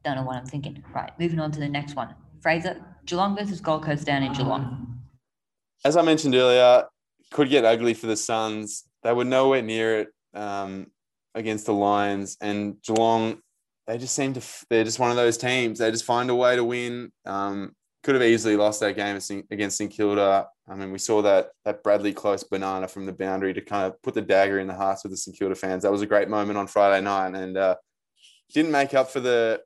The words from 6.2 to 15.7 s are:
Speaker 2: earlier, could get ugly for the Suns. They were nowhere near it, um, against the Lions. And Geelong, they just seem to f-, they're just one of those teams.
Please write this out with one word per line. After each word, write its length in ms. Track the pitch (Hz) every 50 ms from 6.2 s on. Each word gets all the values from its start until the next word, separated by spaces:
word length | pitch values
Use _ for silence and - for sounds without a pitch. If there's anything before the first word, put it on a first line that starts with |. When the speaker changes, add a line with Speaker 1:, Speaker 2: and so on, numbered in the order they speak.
| 156 143 127
Speaker 2:
earlier, 500 | 127 127 127 123 127 123 123 123 123 - - _ _ _ _ _ _ _ _ -
could 180 | - 147 131
get 140 | 143 139 113
ugly 300 | 113 117 117 117 117 113
for 120 | 110 -
the 100 | 113 110
Suns. 680 | 107 - - 117 110 110 110 107 107 107 104 - - - _ _ _ _
They 100 | 113 120
were 120 | 120 123
nowhere 380 | 123 131 131 135 135 135 131 117
near 380 | 110 110 113 113 110 110 107
it, 80 | 104 107 _ _ _ _ _
um, 540 | - 104 104 101 98 98 98 95 98 95 - _ _ _ _ _ _ _ _ _
against 320 | 113 110 110 107 104 104
the 80 | - 107
Lions. 600 | 101 101 101 101 101 101 101 101 98 98 95 - -
And 400 | - 104 101 101 104 101 95 - _
Geelong, 580 | - 110 110 113 113 113 113 110 110 110 - _ _ _ _ _ _ _ _ _ -
they 100 | 113 120
just 160 | 127 131 -
seem 200 | - 139 135 135
to 60 | 127
f-, 240 | - - - - - _
they're 140 | 120 113 110
just 160 | 110 110 123
one 100 | 123 120
of 60 | 120
those 200 | 123 120 117 117
teams. 440 | 117 - 123 127 127 123 117